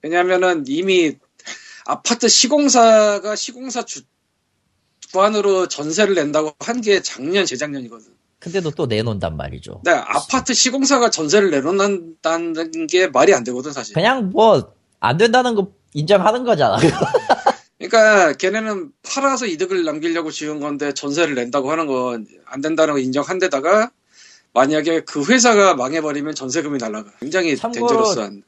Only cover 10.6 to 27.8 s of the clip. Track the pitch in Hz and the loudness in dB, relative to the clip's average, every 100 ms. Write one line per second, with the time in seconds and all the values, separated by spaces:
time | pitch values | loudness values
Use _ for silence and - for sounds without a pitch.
10.6 | 262 262 269 277 240 - 151 202 196 143 | 0 0 0 2 2 0 2 2 4 0
11.6 | 139 196 202 196 165 160 165 165 170 160 | 0 0 0 -2 -8 -8 -4 -2 -4 -6
12.6 | 165 160 160 180 185 131 165 156 120 123 | -6 -6 -2 0 2 4 4 4 0 -8
13.6 | 143 139 113 156 202 262 190 - 226 170 | -8 -10 -6 -2 0 0 -2 4 6 4
14.6 | 101 _ _ _ 110 151 233 247 247 220 | 0 _ _ _ -2 2 4 4 2 0
15.6 | 190 _ _ 151 156 202 190 240 247 190 | -4 _ _ -8 2 4 4 2 0 2
16.6 | 123 101 156 - - - 855 - - - | 2 4 2 2 0 -2 0 0 0 -2
17.6 | _ _ 185 226 214 208 170 139 185 214 | _ _ 0 4 6 6 4 2 -2 -2
18.6 | 220 202 151 _ - - 269 262 233 160 | -4 -6 -10 _ -8 -2 0 0 -4 -4
19.6 | 185 190 160 151 165 165 156 147 151 151 | -4 -2 -2 -4 -4 -4 -6 -8 -8 -6
20.6 | 147 147 147 139 143 143 165 131 120 139 | -6 -4 -6 -6 -6 0 0 0 -2 -2
21.6 | 131 160 156 131 127 120 104 _ - 135 | -2 -2 -2 -2 -2 -6 -10 _ -16 -8
22.6 | 151 160 160 143 131 131 131 185 185 113 | -4 2 2 2 -2 -2 -4 -2 -2 0
23.6 | 156 208 233 _ _ _ - _ _ 120 | 2 2 0 _ _ _ -20 _ _ 0
24.6 | 135 156 151 165 156 151 143 254 240 214 | 2 2 0 -2 -2 -6 2 4 4 6
25.6 | 196 156 127 160 151 147 147 151 131 143 | 4 2 -2 -4 -4 -6 -6 -8 -6 -6
26.6 | 147 139 113 107 107 _ 131 185 170 185 | -4 -6 -6 -8 -12 _ -6 -2 -2 -2
27.6 | 233 240 | -4 -2